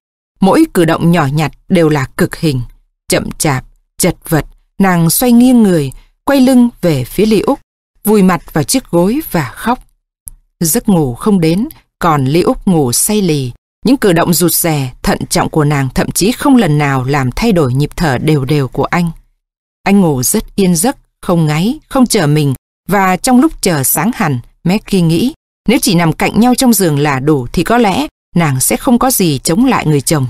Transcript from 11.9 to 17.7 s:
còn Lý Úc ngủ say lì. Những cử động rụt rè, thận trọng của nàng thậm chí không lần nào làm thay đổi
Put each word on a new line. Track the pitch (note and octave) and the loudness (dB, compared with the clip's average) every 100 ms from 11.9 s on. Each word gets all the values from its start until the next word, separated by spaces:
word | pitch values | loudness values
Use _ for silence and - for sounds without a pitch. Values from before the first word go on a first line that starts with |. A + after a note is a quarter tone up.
| - | -6
còn | F3 D3 | -2 0
Lý | C3 E3 | 0 0
Úc | - C4 G3+ | 0 0 0
ngủ | E3 B2+ | 0 0
say | - - G#3+ | -2 -2 -2
lì. | F3+ D3 B2 - _ _ | 0 -2 -4 -12 _ _
Những | A3 C4+ | -2 2
cử | G#3 | 2
động | E3+ E3 | 2 2
rụt | E3 E3+ | 2 0
rè, | - E3+ D3 C3 - | 0 -2 -2 -4 -6
thận | - - C3+ | -4 -4 -2
trọng | F3 - | -4 -2
của | D#3+ | 0
nàng | D3 C#3+ C3 | 0 0 -2
thậm | - - | -4 -4
chí | - F#3+ | -2 -2
không | - D4 B3+ | 0 2 2
lần | F3 D3 | 2 0
nào | C#3+ C3+ | 0 -2
làm | B2+ D3 B2+ | -2 -2 -2
thay | - A#3 | -2 0
đổi | F3 C3 | 0 0